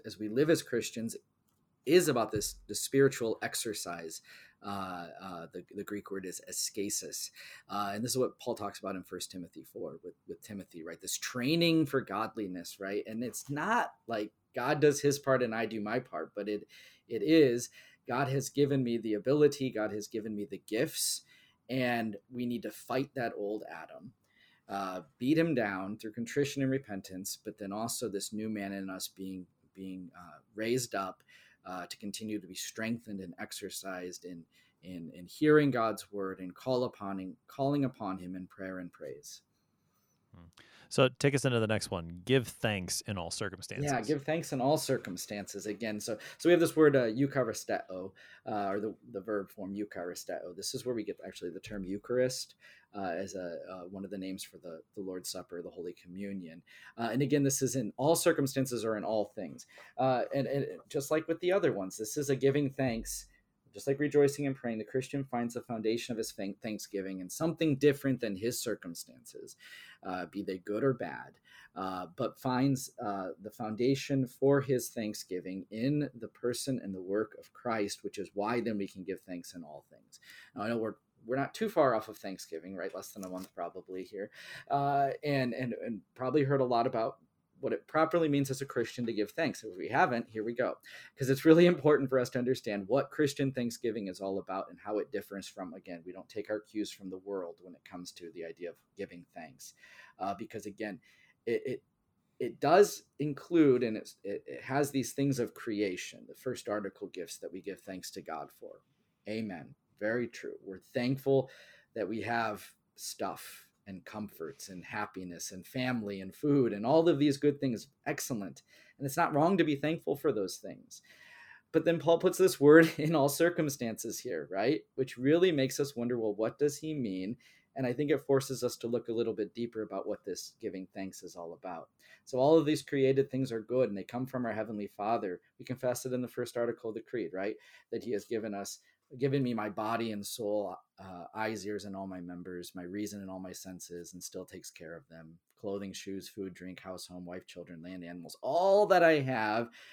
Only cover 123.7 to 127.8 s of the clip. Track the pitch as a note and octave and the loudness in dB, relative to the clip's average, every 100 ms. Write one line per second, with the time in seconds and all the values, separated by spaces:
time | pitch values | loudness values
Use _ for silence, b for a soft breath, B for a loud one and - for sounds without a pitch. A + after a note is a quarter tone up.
123.7 | C3+ A#2 G#2 A2+ - B2 E2+ D2 F#2+ A2+ | -2 -4 -4 -6 -6 -6 -6 -4 0 2
124.7 | D#3 - - C3 - C3 E3 F#3 D3+ C3 | 2 -2 -4 -4 0 4 6 6 4 2
125.7 | - C3+ - A#2+ B2 A2 G#2 A2+ - D3 | 0 -2 -2 -2 0 0 0 -2 2 0
126.7 | C#3 D#3 D3+ A2+ F#2 F#2 B2+ b b b | 0 -6 -4 -2 -2 -4 -8 b b b
127.7 | - | -4